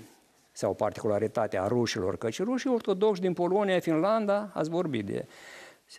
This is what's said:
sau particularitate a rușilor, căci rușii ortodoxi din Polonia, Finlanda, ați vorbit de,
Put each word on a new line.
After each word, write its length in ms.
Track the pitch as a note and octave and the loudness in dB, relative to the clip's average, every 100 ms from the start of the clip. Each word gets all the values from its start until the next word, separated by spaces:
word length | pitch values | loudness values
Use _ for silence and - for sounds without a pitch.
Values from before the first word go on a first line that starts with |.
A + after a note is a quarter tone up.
| - - _ _ _ | -16 -20 _ _ _
sau 220 | - G#2 | -2 -2
particularitate 840 | F#2 G#2 - A2 G2+ G#2+ B2 G#2+ G2 | 0 0 0 0 2 0 0 0 0
a 100 | G2+ | 2
rușilor, 500 | B2 A2+ A2+ F#2 - | 2 0 0 -2 -2
căci 220 | A2+ - | -4 -2
rușii 280 | G#3 B3+ C4+ | -2 -2 0
ortodoxi 520 | A#3 G#3+ F#3 G#3+ F3+ | 0 0 2 2 2
din 120 | F#3 | 0
Polonia, 460 | E3+ F3 G3 G3+ F3+ | 0 2 2 2 2
Finlanda, 680 | E3+ D#3 G3 A3+ G3+ G3+ G#3 | 2 2 4 2 2 0 -2
ați 160 | - D#3 | -4 -2
vorbit 360 | E3+ E3+ A2+ G2+ | 0 0 -2 -2
de, 200 | A#1 - - - - - - _ | -4 -6 -14 -20 -18 -20 -20 _